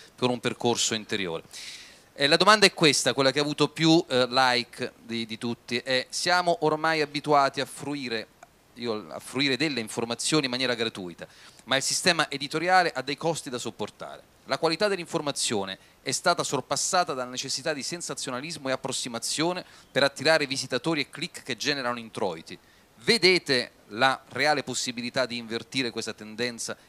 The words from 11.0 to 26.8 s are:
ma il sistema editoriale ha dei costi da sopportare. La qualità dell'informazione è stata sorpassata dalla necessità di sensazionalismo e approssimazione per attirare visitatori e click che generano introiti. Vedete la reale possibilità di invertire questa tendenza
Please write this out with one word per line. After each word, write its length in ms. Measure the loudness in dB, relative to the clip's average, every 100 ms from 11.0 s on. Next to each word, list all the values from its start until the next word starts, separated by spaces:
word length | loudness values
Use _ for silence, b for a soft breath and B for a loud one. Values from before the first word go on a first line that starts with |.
| -10 -10 -16 B B B
ma 120 | B -2
il 80 |
sistema 460 | 0 0 2 2 2
editoriale 640 | -4 -6 -2 4 4 4
ha 100 | 0
dei 160 | -4 -4
costi 320 | -2 -4 -4
da 80 | -6
sopportare. 640 | -6 -6 -8 -10 -14 -16 -20 _ -6
La 140 | 0
qualità 280 | 0 2 0
dell'informazione 880 | 0 -4 -4 -4 -2 -2 -2 -2 -8 b b
è 80 | -6
stata 320 | -2 2 2
sorpassata 680 | 0 -4 -2 -2 0 0 0
dalla 180 | -2 -6
necessità 420 | -8 -6 -6 -4
di 80 | -6
sensazionalismo 880 | -6 -8 -8 -8 -6 -6 -8 -8 -2
e 20 |
approssimazione 920 | -2 -2 -4 -6 -6 -4 -2 0 -2 -8 B B
per 120 | 2
attirare 420 | 2 2 4 4 2
visitatori 560 | -4 -4 -4 -2 -2
e 80 | -4
click 320 | -8 -10 -10
che 140 | -10 -6
generano 400 | -4 -2 -2 -4
introiti. 600 | -6 -4 -4 -4 -10 -18 b b b _
Vedete 680 | 0 4 4 4 2 0 0 -8 -12
la 300 | 0 2 2 -4
reale 340 | -2 0 0
possibilità 640 | -2 -4 -6 -6 -6 -2 -2
di 100 | -4
invertire 540 | -6 -8 -6 -4 -4
questa 220 | -4 -8
tendenza 600 | -10 -12 -6 -6 -6 -8 -10